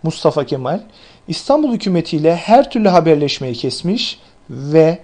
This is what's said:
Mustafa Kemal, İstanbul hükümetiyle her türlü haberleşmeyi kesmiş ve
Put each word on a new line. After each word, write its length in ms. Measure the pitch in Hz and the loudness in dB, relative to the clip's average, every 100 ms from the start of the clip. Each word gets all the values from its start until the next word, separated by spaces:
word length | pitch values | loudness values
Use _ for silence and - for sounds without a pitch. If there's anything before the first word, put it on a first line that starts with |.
Mustafa 420 | 160 - 160 147 | -6 0 0 0
Kemal, 360 | 139 139 127 185 - _ _ _ - | -4 -6 -4 -6 -8 _ _ _ -10
İstanbul 440 | 160 - 294 302 | -10 -2 0 0
hükümetiyle 640 | 233 202 175 165 156 156 170 | -2 -2 -2 -2 -2 0 -2
her 340 | - 240 277 | 4 4 4
türlü 180 | 233 208 | 0 4
haberleşmeyi 640 | 180 160 151 143 - 131 | 4 4 2 0 -4 -8
kesmiş 680 | 120 135 - 170 233 - - _ _ - | -6 -6 -6 -4 -4 -6 -10 _ _ -18
ve 480 | 123 139 156 160 175 | -12 2 4 4 2